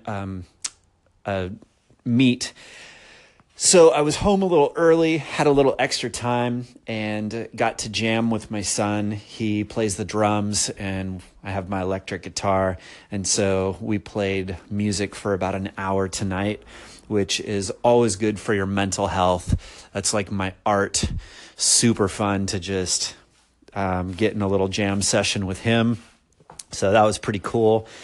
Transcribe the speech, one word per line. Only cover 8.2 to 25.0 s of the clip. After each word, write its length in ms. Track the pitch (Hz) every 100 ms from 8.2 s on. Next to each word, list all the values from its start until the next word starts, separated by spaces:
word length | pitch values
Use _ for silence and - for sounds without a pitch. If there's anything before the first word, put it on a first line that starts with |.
| 113
with 220 | 110 -
my 100 | 107
son. 480 | 95 - 104 104 104
He 540 | 107 - - 110 104
plays 320 | 101 - 107 95
the 100 | 92
drums, 640 | 107 107 104 104 101 -
and 540 | - 98 95 95 92 - -
I 60 | 101
have 180 | 95 92
my 140 | 98
electric 400 | 92 95 - 92
guitar, 560 | 92 - 104 95 95 90 - - -
and 160 | 101 92
so 520 | - 98 95 95 92
we 160 | 113 101
played 600 | - 110 98 95 95 87 -
music 460 | 104 104 95 98 -
for 180 | 107
about 220 | 95 95 95
an 160 | 98 -
hour 320 | 95 98 95
tonight, 540 | - 98 92 101 104 - - - - -
which 320 | 107 98 -
is 320 | - 101 92 -
always 320 | 120 120 117 95
good 240 | 107 101
for 140 | -
your 140 | 104 98
mental 400 | 98 98 101 98
health. 800 | 90 92 90 - - - - -
That's, 220 | 101 98
like, 160 | 107 95
my 220 | 101 95 -
art. 420 | - 101 98 - - - - - - -
Super 520 | - - 120 113 98
fun 380 | - 104 98 98
to 140 | 101
just, 560 | 87 95 92 - - - _ _ _ _ -
um, 380 | 101 95 92 90
get 220 | 87 107
in 100 | 104
a 40 | 98
little 200 | 98 95
jam 340 | 92 101 98